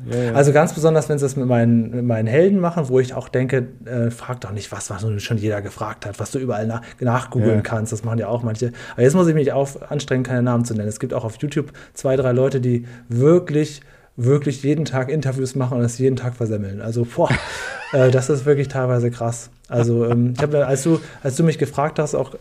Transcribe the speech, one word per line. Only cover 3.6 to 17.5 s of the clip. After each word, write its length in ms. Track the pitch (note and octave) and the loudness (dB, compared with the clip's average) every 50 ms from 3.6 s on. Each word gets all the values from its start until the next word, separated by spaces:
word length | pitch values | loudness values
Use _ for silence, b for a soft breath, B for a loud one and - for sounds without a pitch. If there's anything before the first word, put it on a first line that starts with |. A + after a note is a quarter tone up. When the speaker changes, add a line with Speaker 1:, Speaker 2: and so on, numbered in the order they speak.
| B2 - - - - | -2 -4 -8 -14 -12
Speaker 2:
äh, 260 | A2+ B2 A#2+ A#2 A#2 | -8 -4 -2 -2 -2
frag 280 | A#2 - - - B2 A#2+ | -2 -4 -8 -12 -10 -10
doch 100 | - F#2+ | -10 -10
nicht 200 | G2+ G#2 - - | -8 -10 -10 -10
was, 200 | G#2+ G2 - - | -10 -10 -10 -10
was 100 | G#2 F2+ | -8 -6
nun 180 | G#2+ A2+ G#2 G2+ | -4 -4 -4 -4
schon 200 | - - A#2+ G#2+ | -2 -2 -2 -2
jeder 240 | G2+ G#2+ G#2 G2+ G2+ | 0 -2 -2 -2 -4
gefragt 420 | G2+ - - G#2+ - - - - | -8 -10 -8 -8 -8 -8 -10 -10
hat, 140 | G#2+ G2 - | -10 -8 -8
was 100 | G#2+ - | -8 -6
du 80 | - C#3 | -6 -4
überall 300 | C3 B2 A2 G#2 A2+ A2 | -4 -2 -2 -2 -2 -4
na-, 140 | A2+ A#2 A#2 B B B | -4 -6 -8 B B B
nachgoogeln 560 | C3 A#2+ A#2 B2 - - - B2 G#2+ A#2 A2+ | -2 0 0 0 -2 -2 0 0 2 4 4
Speaker 1:
Ja. 60 | G#2+ | 2
Speaker 2:
kannst, 300 | G2+ - A#2 A2 G#2+ - | 2 0 -2 -4 -4 -4
das 120 | A#2 G#2+ - | -6 -6 -4
machen 160 | A2+ A2+ A#2 | -4 -2 -2
ja 80 | G#2+ G2 | -2 -2
auch 160 | A#2+ A2+ A2+ | -2 -2 -2
manche. 280 | A2+ A2 A2 B2 A#2+ A#2+ B B B B | -4 -4 -4 -4 -6 -6 B B B B
Aber 80 | B | B
jetzt 140 | A#2+ C3+ D3 | 4 6 6
muss 120 | F#3 F3+ E3 | 6 4 4
ich 60 | D#3 | 4
mich 180 | D#3 C3+ C3+ | 2 2 0
auch 380 | A#2+ C3+ C#3 C#3 - - - - | 0 0 -2 -2 -4 -10 -10 -8
anstrengen, 340 | C#3+ C#3 - - C3 C3 B2+ | -6 -6 -4 -2 -2 -2 0
keine 200 | B2 B2+ B2 A#2+ | 0 0 0 2
Namen 200 | B2 A#2+ A#2 A#2+ | 2 2 2 0
zu 120 | A#2 A#2 | 0 -2
nennen. 140 | G#2+ G#2 G#2+ | -4 -4 -4
Es 100 | G#2+ - | -4 -6
gibt 140 | - B2 B2+ | -6 -6 -4
auch 100 | B2 A#2+ | -4 -6
auf 120 | A2 - - | -6 -6 -6
YouTube 300 | - D3 - D#3 C#3 - - B B B B | -8 -4 -4 -4 -4 -4 -8 B B B B
zwei, 220 | - - C#3 C3 C3 | -4 -2 0 2 2
drei 160 | C3 B2+ B2 | 2 2 2
Leute, 280 | B2 C3 C3+ C#3 C3+ | 2 2 2 2 0
die 240 | B2 B2+ B2 A#2+ A#2+ B B B B B | 0 2 0 0 -2 B B B B B
wirklich, 720 | A#2 A#2+ C3 D3+ E3+ F3+ F3 E3+ C#3+ D3+ D3+ D3 - - b b b b b b b | 0 4 6 6 6 6 4 2 0 0 0 -2 -4 -12 b b b b b b b
wirklich 460 | - A#2 B2+ C#3+ D3 C#3 D3 C3+ - | -2 2 4 4 4 2 0 -4 -2
jeden 240 | - C#3 D3+ D#3+ D3+ | 0 0 0 0 0
Tag 240 | C3+ C3+ C3+ B2+ B2+ | -2 -2 -2 -2 -2
Interviews 460 | D#3 D#3 C3 C3+ C3 C3+ C3 B2+ - | -2 -2 -2 -2 -2 -2 -4 -4 -2
machen 220 | C3+ B2+ B2 B2+ B2 | -2 -2 -2 0 0
und 60 | A#2+ | 0
das 140 | A#2 A#2 - | 0 0 2
jeden 200 | B2+ C3+ C3 A#2+ | 2 2 2 0
Tag 180 | A#2+ B2 A#2+ | -2 -6 -4
versemmeln. 460 | - A#2 G#2+ A2 G#2 G2+ G2 G2 G#2 | -4 -4 -2 -2 -2 -4 -6 -8 -8
Also, 240 | A2 A2+ A#2 A#2+ A#2 A#2 - | -6 -4 -2 -2 -2 -2 0
boah, 140 | E3 E3+ - - - B B | 0 0 2 2 0 B B